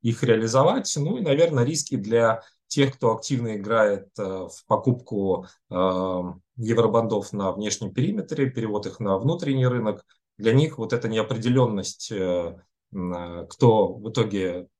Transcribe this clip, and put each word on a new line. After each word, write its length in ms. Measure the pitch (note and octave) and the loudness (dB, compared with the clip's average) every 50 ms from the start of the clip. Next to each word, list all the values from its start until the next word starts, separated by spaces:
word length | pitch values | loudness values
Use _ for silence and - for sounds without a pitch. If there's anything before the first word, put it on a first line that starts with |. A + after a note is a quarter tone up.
их 220 | - A#2 A#2 - - | 0 -2 -2 0 4
реализовать. 680 | B2 A2+ A2 A2+ A2+ A2+ C3+ C#3 E3+ A3+ C4+ - - - D#3 | 4 4 4 4 2 4 4 4 6 4 2 -2 -4 -4 -2
Ну 200 | C#3+ D#3+ G#3+ B3+ | -2 -2 -2 -2
и, 40 | |
наверное, 420 | G#3 D#3 C#3+ D3 E3+ E3 D3+ C3 A#2+ | 0 0 4 4 4 4 4 2 0
риски 340 | C3 D#3+ - - - C3+ A2 | 2 0 -2 -4 -4 -4 -4
для 440 | G2 G#2 A2+ A#2 A#2 A2+ A2 A2+ - - _ _ _ | -2 2 2 4 4 4 2 0 -4 -16 _ _ _
тех, 300 | _ - C#3+ C#3 C3 C3+ | _ 2 2 2 2 2
кто 200 | _ - A#2 A2 | _ 0 0 0
активно 400 | G#2+ - - C#3 A#2+ A#2+ A2+ G#2+ | 0 -2 -4 -2 -2 -2 -4 -6
играет, 520 | G#2 G2 G#2 A2+ A2+ G#2+ G#2 G#2 G2 - _ _ - | -6 -4 0 2 4 4 4 2 -2 -4 _ _ -8
э, 60 | G#2 | -6
в 420 | F#2+ F#2+ F#2+ F#2 E2+ - - _ | -6 -6 -6 -8 -12 -14 -20 _
покупку, 800 | _ A2 G#2 - C3 B2 B2 - - A2+ G2+ G2 F#2+ F2+ F2 F#2 - - _ _ _ | _ 0 2 4 2 0 0 -2 -6 -4 -2 0 2 0 0 -2 -10 -20 _ _ _
э, 520 | F#2 F2+ F#2 F#2 F#2 F#2 F#2 F#2 F#2 F2+ F2+ F2+ E2+ - _ _ _ - | -2 0 0 2 2 0 -2 -2 -2 -4 -4 -6 -10 -12 _ _ _ -8
евробондов 760 | A#2 A2 A#2 A2 A#2 G#2+ G#2 A#2 A2+ G#2+ A2 G#2 F#2+ - - | -4 0 2 2 2 4 4 2 0 2 -2 -2 -4 -4 -6
на 180 | G2+ G2 F#2+ | -4 -4 -4
внешнем 420 | F2+ G2 G#2 G#2+ - - A2+ F#2 - | -4 -4 -4 -4 -4 -4 -6 -6 -2
периметре, 560 | - B2+ F3+ G#3 G#3+ F#3+ - D#3 C#3+ C#3 C3 | -2 0 0 0 -4 -6 -6 -2 -2 -2 -2
перевод 380 | C3 - A2+ G#2+ G#2 G#2 G#2 G2 | -2 -4 -6 -4 -4 -4 -6 -6
их 120 | - - | -10 -6
на 200 | A2 G2+ G2 A#2 | -2 -2 -2 0
внутренний 480 | A2+ C#3 E3+ F3 E3+ C#3+ C3+ C3 B2+ B2+ | 0 0 0 0 -2 -2 0 2 2 2
рынок. 360 | B2 B2 A2 G#2+ G2+ - _ _ _ _ _ _ _ _ | 0 0 -2 -2 -4 -6 _ _ _ _ _ _ _ _
Для 140 | G#2 A2+ A#2 | 0 4 4
них 260 | C3+ D3+ D#3 - - | 4 2 2 -2 -6
вот 140 | A2+ A2 - | -6 -4 -4
эта 140 | A#2 - A2+ | -2 -2 -2
неопределенность, 1040 | A2 A2 G#2+ - - A2 A2+ A#2+ B2 C3 B2+ A2+ G#2+ G2 F#2+ - - _ - - | -2 -2 -2 -2 -4 -4 0 2 4 4 4 2 0 -4 -6 -8 -10 _ -12 -8
э, 440 | A2+ G2+ F#2 F#2 F2+ F2 F2 E2+ E2 - _ _ _ _ _ _ | -6 -4 -2 0 0 -2 -2 -4 -8 -12 _ _ _ _ _ _
м, 220 | - G2 F2+ F2+ F2+ | -10 -8 -6 -6 -6
э, 320 | F2 F2 F2 E2+ F2 F2 - | -6 -8 -10 -10 -12 -12 -14
кто 460 | - _ C3+ A#2 A2 G#2+ G2 F2 - | -4 _ 4 4 6 6 2 0 0
в 160 | - G#2 A2 | -8 -10 -6
итоге 560 | - - A2+ G#2 G2 G2 F#2 F2+ F2 F2+ F2+ _ _ _ | -2 -2 -2 0 0 -2 -2 -2 -4 -6 -10 _ _ _